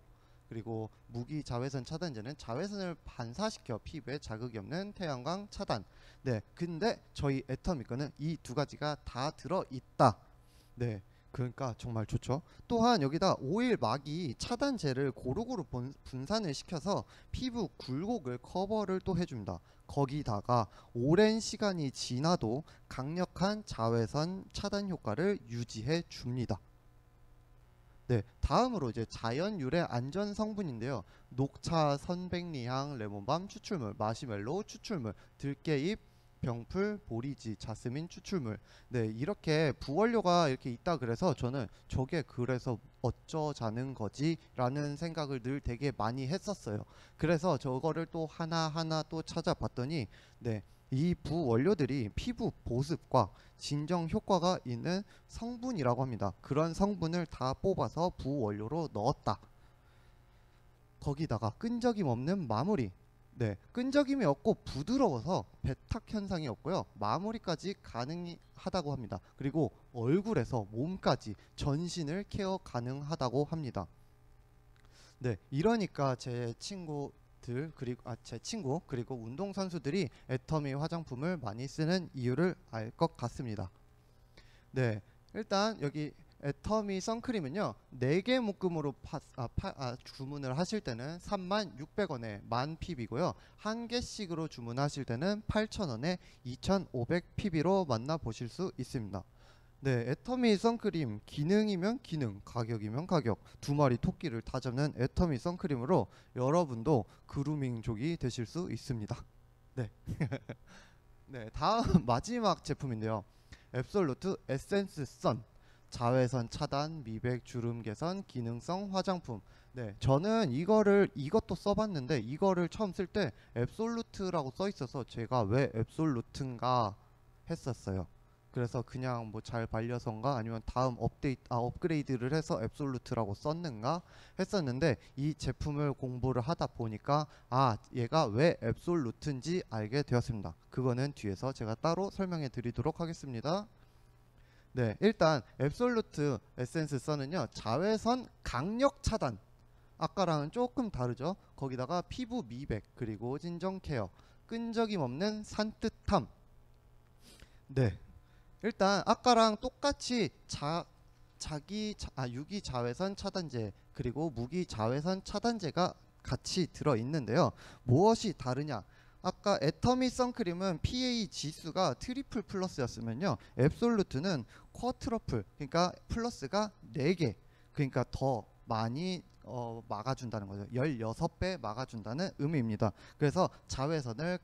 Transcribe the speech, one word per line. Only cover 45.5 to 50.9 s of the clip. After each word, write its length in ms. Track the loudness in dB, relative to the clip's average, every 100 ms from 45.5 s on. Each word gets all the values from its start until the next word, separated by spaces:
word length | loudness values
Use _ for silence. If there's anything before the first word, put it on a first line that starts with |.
| -4
되게 320 | -4 -2 -2 0
많이 300 | -2 0 -2
했었어요. 580 | -4 -4 -6 -4 -6 -6 -16 -18 -2
그래서 400 | 2 4 4 2
저거를 480 | 0 0 0 -2 -4
또 160 | -4 -6
하나하나 760 | -4 -2 0 0 -2 0 -2 -2
또 140 | -6
찾아봤더니, 840 | -4 -2 0 0 0 -2 -2 -2 -4 -8 -20 -6
네, 240 | -4 -4 -6 -18 -2